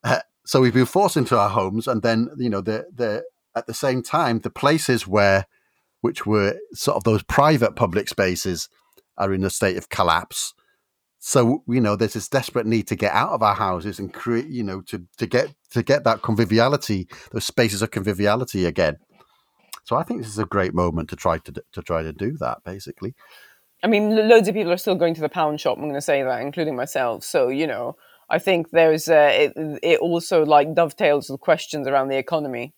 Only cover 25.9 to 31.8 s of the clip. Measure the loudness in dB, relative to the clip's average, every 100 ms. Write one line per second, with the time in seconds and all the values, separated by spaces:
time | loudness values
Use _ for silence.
25.9 | -6 0 0 0 -4 -6 -4 -4 -4 -4
26.9 | -2 -2 -4 -2 0 0 0 -4 -4 -8
27.9 | -10 _ _ _ -2 2 0 2 4 4
28.9 | 4 4 6 6 4 2 0 -8 -4 2
29.9 | 2 2 -2 0 2 6 4 4 0 -2
30.9 | 0 2 2 -2 -6 0 0 0 -6